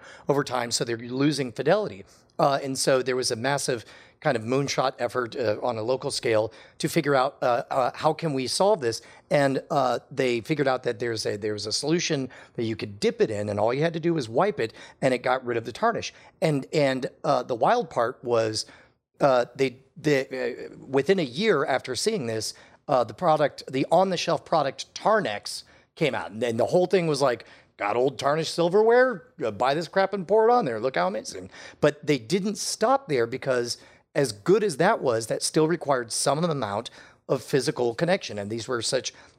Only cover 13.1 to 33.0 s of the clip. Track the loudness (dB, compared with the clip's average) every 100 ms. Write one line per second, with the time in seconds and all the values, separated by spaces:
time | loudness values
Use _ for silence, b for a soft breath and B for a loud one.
13.1 | 0 -2 -2 -4 -2 0 0 -2 -2 -2
14.1 | -2 -2 0 0 -2 -6 B B B 0
15.1 | 0 0 -2 -2 -4 -6 -2 -2 -2 -6
16.1 | B B _ 0 0 0 0 2 0 -4
17.1 | -4 0 0 0 0 2 2 0 -2 -2
18.1 | -2 0 2 2 -2 -8 B B B _
19.1 | _ 4 4 2 0 -2 -2 _ -6 0
20.1 | 2 0 -4 -6 -6 -12 -14 -2 0 2
21.1 | 2 0 0 2 2 2 -2 -2 -4 -2
22.1 | -2 -2 -4 -6 B B B 0 2 2
23.1 | 2 2 4 2 -2 -6 -2 2 4 4
24.1 | 0 -2 -2 0 0 0 -4 -12 -4 2
25.1 | 2 2 -4 -8 -12 b b b -2 -2
26.1 | -2 -6 -4 -2 0 2 4 4 2 2
27.1 | 2 2 2 B B B -6 -2 2 2
28.1 | 0 0 0 -2 0 2 4 6 6 4
29.1 | 0 -10 -6 -6 0 0 0 0 0 0
30.1 | -2 0 4 6 4 2 -2 -2 0 -2
31.1 | -4 -10 -14 -16 B B B 2 2 0
32.1 | -2 0 -2 -2 -4 -6 0 2 2